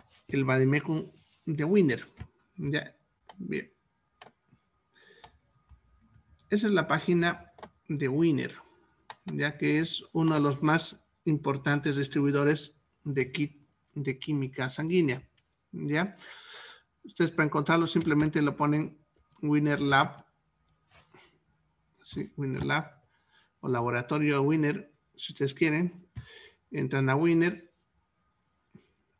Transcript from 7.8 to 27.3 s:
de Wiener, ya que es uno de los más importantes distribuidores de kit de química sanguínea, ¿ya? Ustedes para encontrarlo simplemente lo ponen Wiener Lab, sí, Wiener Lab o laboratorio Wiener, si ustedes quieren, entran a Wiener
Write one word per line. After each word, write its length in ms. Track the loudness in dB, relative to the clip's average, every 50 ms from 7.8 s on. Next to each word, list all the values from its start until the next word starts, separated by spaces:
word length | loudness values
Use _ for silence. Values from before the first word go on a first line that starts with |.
| _ -6
de 180 | -4 -2 -2
Wiener, 480 | 0 2 2 2 2 2 2 -2 -4 -8 -14 -20 -20 _ _ _ _ _ _ _ -20 -20 -16 -12
ya 320 | -8 -6 -4 -4 -4 -4
que 220 | -2 0 0 2 0
es 260 | 0 -2 -4 -8 -8 -4 -2
uno 220 | 0 2 2 2
de 40 | 2
los 240 | 2 2 0 0 2
más 420 | 2 2 2 0 -4 -10 -14 _ _ _ _ -2
importantes 720 | -2 -2 0 0 -2 -2 0 0 0 0 0 0 0 0
distribuidores 800 | -2 -2 -2 0 0 2 2 2 4 4 2 2 0 -2 -10 -16 _ _ _ _ _ -10
de 260 | -4 -2 -2 -2 -2 -4
kit 280 | -4 -4 -6 -6 _ _ _ _ _ _ _ -10
de 240 | -6 -6 -6 -6
química 520 | -6 -6 -4 -2 -2 -4 -4 -4 -6 -6 -4
sanguínea, 580 | -4 -4 -2 0 2 2 2 2 0 -4 -8 -16 _ _ _ _ _ _ _ _ -12
¿ya? 420 | -8 -6 -2 -2 -2 -2 -4 -6 -12 -20 -20 -20 -20 -20 -18 -18 -18 -18 -20 -20 -20 _ _ _ _ -20
Ustedes 260 | -8 -2 0 0 0
para 160 | 2 0 0
encontrarlo 380 | 0 0 0 2 2 2 2 2
simplemente 560 | 2 2 0 2 2 2 2 2 2 2 2
lo 140 | 0 0 0
ponen 420 | 0 0 2 2 0 -2 -4 -8 -16 _ _ _ _ _ _ _ _
Wiener 400 | -2 2 2 2 2 2 2 0
Lab, 420 | 2 4 4 4 4 2 -2 -10 -20 _ _ _ _ _ _ _ _ _ _ _ _ _ _ -20 _ _ -20 -20 -20 _ _ _ _ _ _ _ _ _ _ _ _ _ _ _
sí, 300 | -20 -12 -10 -10 -10 -10 -8
Wiener 260 | -8 -6 -6 -4 -4 -2
Lab 400 | -2 -2 -2 -4 -6 -14 _ _ _ _ _ _ _ _ _ _ _ _ _
o 80 | -4
laboratorio 720 | -4 -2 -2 0 0 -2 -2 -2 -2 -2 0 2 2 2 2
Wiener, 480 | 2 2 2 2 2 0 0 -2 -8 -14 _ _ _ _ _
si 200 | -16 -16 -12 -6
ustedes 200 | -4 -4 -4 -2
quieren, 540 | 0 0 0 2 0 -2 -2 -6 -10 -20 _ -18 -18 -18 -18 -20 -20 -20 -20 _ _ _ _
entran 380 | -6 -6 -4 -2 0 0 2 2
a 80 | 2
Wiener 560 | 2 4 4